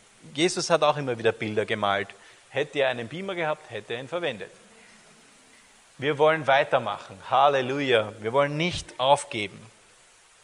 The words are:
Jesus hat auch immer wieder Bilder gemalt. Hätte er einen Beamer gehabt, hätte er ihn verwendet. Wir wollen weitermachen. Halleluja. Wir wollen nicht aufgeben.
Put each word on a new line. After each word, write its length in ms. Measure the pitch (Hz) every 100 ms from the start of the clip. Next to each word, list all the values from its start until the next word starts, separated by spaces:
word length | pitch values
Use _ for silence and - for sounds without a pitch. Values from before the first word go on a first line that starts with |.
| _ _ -
Jesus 360 | - 175 180 -
hat 140 | 160
auch 120 | 151 147
immer 220 | 135 113
wieder 140 | 113
Bilder 340 | - 110 107 104
gemalt. 420 | 107 101 101 101 - - - _
Hätte 280 | 135 147 147
er 120 | 135
einen 180 | 123 113
Beamer 260 | 160 196
gehabt, 340 | 175 156 151 -
hätte 240 | 113 107
er 60 | 120
ihn 60 | 135
verwendet. 460 | 175 160 104 95 - - - - - - - _ _ _ - _ _ _ -
Wir 180 | 139 143
wollen 280 | 156 160 135
weitermachen. 720 | 135 151 135 110 101 - 95 -
Halleluja. 840 | 131 143 139 123 139 135 117 107 104
Wir 120 | 110
wollen 240 | 131 143 147
nicht 440 | 143 - - -
aufgeben. 580 | 131 139 - 113 101 - 113 _ _ _ _ _ _ _